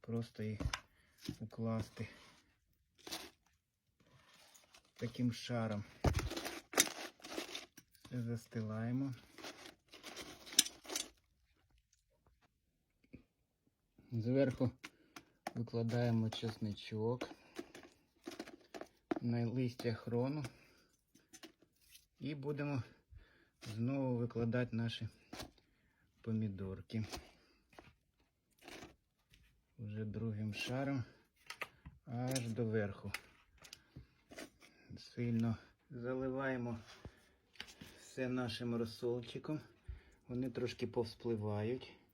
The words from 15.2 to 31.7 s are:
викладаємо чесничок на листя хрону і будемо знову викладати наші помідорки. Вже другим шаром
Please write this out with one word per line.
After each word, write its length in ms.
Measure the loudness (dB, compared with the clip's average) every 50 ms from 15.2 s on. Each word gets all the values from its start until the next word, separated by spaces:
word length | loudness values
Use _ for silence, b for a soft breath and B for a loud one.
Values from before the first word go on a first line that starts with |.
| B B B B B -8 -4
викладаємо 760 | -4 -4 0 0 0 2 4 4 4 4 6 6 6 4 4
чесничок 1000 | 0 0 -2 -2 -2 -2 -2 -4 -4 -4 -6 -6 -2 0 2 2 2 0 -2 -8 B B B B B B -12 -12 -14 -18 -18 -20 -20 _ _ _ _ _ -12 -12 -10 -10 -12 -12 -12 -18 -20 -16 -12 -12 -12 b b b b _ -2 0
на 240 | 2 2 4 4 4
листя 480 | 2 4 2 2 2 0 0 0 0 0
хрону 520 | 0 -2 0 2 4 4 4 2 0 -4 -6 B B B B B B B B B B _ _ _ -20 _ _ -20 -18 -18 -18 -20 _ -20 _ _ _ -20 -20 -20 -20 _ _ _ _
і 160 | -6 -4 -4
будемо 480 | -2 -2 -2 0 0 0 2 2 0 0 B B B B B B B B B B B B B B B -10 -8 -2
знову 420 | 2 2 2 4 4 4 4 4
викладати 580 | 4 2 2 2 2 2 4 4 4 2 2 2
наші 320 | 2 2 2 0 -2 -6 -6 B B B B B B -10 -10 b b b b b b b b b b b b b _
помідорки. 840 | -2 0 2 2 2 2 0 -2 -4 -4 -4 -6 -8 _ -2 -2 -2 B B B B B B B B B B B B B B -20 -20 -20 -20 _ _ _ _ _ _ _ _ _ _ _ _ _ -18 -16 -14 -14 -14 -16 -18 _ _ _ _ _ _ _ -20 -20 -20 -20 _ _ _ _ _ -8
Вже 260 | -6 -4 -2 -2 -2
другим 480 | 0 0 0 0 0 0 2 0 0 0
шаром 500 | 0 0 0 2 2 2 4 2 2 0 B B B B B _ _ -16 -16 -8 B B B